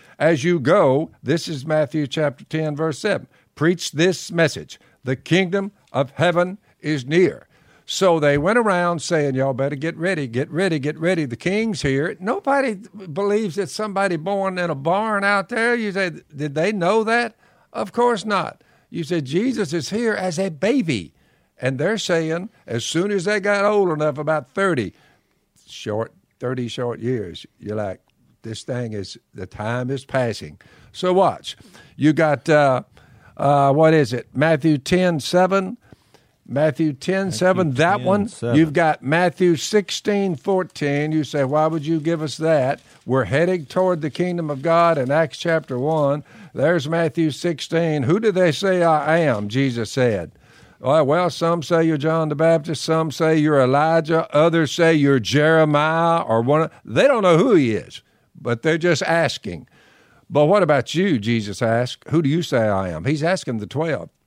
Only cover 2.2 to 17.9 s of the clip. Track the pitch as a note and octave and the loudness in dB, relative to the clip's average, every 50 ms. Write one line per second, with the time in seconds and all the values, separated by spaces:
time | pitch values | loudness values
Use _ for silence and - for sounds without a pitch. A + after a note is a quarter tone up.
2.2 | D#3 C#3+ C3 - - - - D#3+ D#3+ D#3 D3 C#3+ D#3+ D#3+ C#3+ - - G#3 G3 - | -2 -4 -4 -8 -16 -8 -6 -4 -4 -4 -4 -4 -4 -4 -4 -4 -4 -2 -2 -4
3.2 | - - _ _ _ _ _ - D3 E3+ F#3 F3 - - - C#3 E3 F#3+ E3+ - | -6 -12 _ _ _ _ _ 0 2 2 2 0 -2 -8 -2 0 0 0 0 -2
4.2 | - - E3+ E3+ E3 D3 - - D2+ - - - _ _ _ _ - B2 C3+ C3 | -6 -6 0 0 0 0 0 -4 -14 -16 -20 -20 _ _ _ _ -6 -6 -6 -6
5.2 | - - D#3+ F#3 F#3+ E3+ F#3 G3 G3 G3+ _ _ _ _ - B2+ C#3+ B2+ - - | -2 0 2 2 2 0 -2 -4 -4 -6 _ _ _ _ -4 -4 -4 -4 -2 0
6.2 | D#3+ F3+ E3 E3+ F3 F#3 F#3+ - _ _ _ _ - D3 D#3 C#3+ B2 C3 D#3 F3 | 0 2 2 2 0 -2 -4 -12 _ _ _ _ -6 -6 -4 -4 -4 0 2 4
7.2 | G3+ - - - - _ _ _ _ _ _ _ _ - - - G3 F#3 E3+ D#3+ | 4 2 2 -2 -14 _ _ _ _ _ _ _ _ -10 -4 0 2 4 4 4
8.2 | D3 D3 C#3+ C#3+ D3 F#3 A3+ B3 A#3 G#3+ F#3 F3 F3 F3 E3+ D#3 - - F3 D#3 | 4 2 2 2 2 2 2 2 2 2 2 2 0 0 -2 -2 -4 -2 0 0
9.2 | D3 C#3 C3 C3 C3+ C3+ C3 A#2 C3+ C#3 D3 C3+ C#3+ E3 E3 - E3 F#3+ F#3+ D#3 | 0 0 0 0 0 -2 0 -2 -2 -4 -4 -4 -6 -8 -6 -4 -2 -2 -2 -2
10.2 | C#3 A#2+ G#2+ B2 D3 - C#3+ D#3 G3 F#3 E3 D3 B2+ D3 D3+ D#3 D#3+ F3 F#3+ E3 | -4 -4 -4 -4 -4 -4 -2 -2 0 0 0 -2 -2 -4 -6 -2 0 0 0 0
11.2 | D3+ C3 A#2 - - F3 F#3+ G#3+ A3+ A3+ G3 C3+ - C#3 C3+ C3+ D3+ F3+ - - | -2 -4 -6 -6 -4 -2 -2 -2 -2 -2 -4 -2 -2 0 0 0 -2 -4 -6 -6
12.2 | F3+ G3+ B3+ G4+ - C#4 C#4 C#4 C4+ C4 G#3+ F#3 A#3 - - G#3 G3 F3 C#3 E3+ | -6 -4 -4 -4 -2 0 0 0 0 -2 -4 -6 -12 -18 -18 -18 -14 -10 -6 -2
13.2 | G3+ G3+ G#3 A3 A3+ G3 C#3+ G3+ G3 C3+ - - G#3+ G#3+ F#3+ G3 G3 F#3+ F3 D#3 | 0 0 0 0 0 -2 -4 -6 -6 -6 -6 -8 -8 -4 -2 -2 -2 0 -2 -2
14.2 | D#3 F#3+ G3+ G3 F#3+ F#3+ F#3 F3+ F3 E3+ D3+ C#3 C3+ E3 F3+ G3+ A3 A3 G#3+ G3+ | -4 -4 -4 -2 -2 -4 -2 -2 -4 -4 -4 -2 0 0 0 0 0 0 -2 0
15.2 | G3 G3+ G3+ G3 G3 - A#3+ A3+ A3+ A#3+ A#3+ A#3+ A3 G#3 F3 G3 F#3+ F3 D3+ D3+ | 0 2 0 0 -2 -2 -4 -2 0 0 0 0 -2 -4 -2 -2 -4 -4 -4 -10
16.2 | - _ D#3 C#3 D3+ D3+ C#3 D3+ E3 G3+ A3 G3 E3+ F3 G#3+ A3+ A3 A3 A3+ A#3+ | -16 _ -10 -8 -6 -4 -2 -2 -2 0 0 0 0 2 2 2 2 2 0 0
17.2 | A#3+ A3+ - _ _ _ _ _ _ _ - - A3 G3 | -2 -4 -8 _ _ _ _ _ _ _ -8 -8 -8 -6